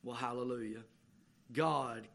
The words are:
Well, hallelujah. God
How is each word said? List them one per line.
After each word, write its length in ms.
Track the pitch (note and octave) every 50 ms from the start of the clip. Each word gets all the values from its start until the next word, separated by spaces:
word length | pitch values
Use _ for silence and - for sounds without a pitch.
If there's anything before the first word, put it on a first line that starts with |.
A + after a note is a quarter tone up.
| -
Well, 140 | B2 A#2+
hallelujah. 680 | A#2+ B2+ B2 A#2+ B2 B2 B2+ B2 A#2+ A2+ G#2+ A2 A2+ A2+ - - _ _ - - - - - - - _ - A#2+
God 540 | B2 D#3+ D#3+ D3+ C#3+ C3 B2 A#2 A2+ A2+ - -